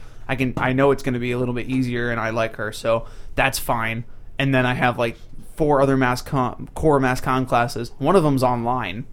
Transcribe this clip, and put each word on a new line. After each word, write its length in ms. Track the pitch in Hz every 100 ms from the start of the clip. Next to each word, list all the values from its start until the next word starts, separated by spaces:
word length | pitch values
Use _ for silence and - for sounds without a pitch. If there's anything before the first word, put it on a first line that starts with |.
| - - -
I 80 | 131
can, 160 | 131 117
I 160 | 123
know 160 | 127 139
it's 120 | 135
gonna 160 | - 123
be 140 | 123
a 60 | 123
little 160 | 123
bit 160 | 123 110
easier 400 | 131 123 120 120
and 100 | 117
I 80 | 110
like 260 | 113 113 -
her. 140 | 107
So 360 | - 117 113 113 - -
that's 240 | - 131 -
fine." 460 | - 120 113 113 117 - - -
And 160 | 139
then 120 | 131 123
I 80 |
have, 240 | 123 123 120
like, 180 | 120 117 - - - -
four 240 | 151 143
other 160 | 139 135
mass 260 | 127 127
comm, 460 | - 139 123 - -
core 260 | - 156 143
mass 180 | 131 127
comm 260 | - 131 127
classes. 440 | 123 120 117 117 -
One 180 | 135
of 80 | 190
them's 200 | 151 135
online 640 | 127 123 117 127 104 98 -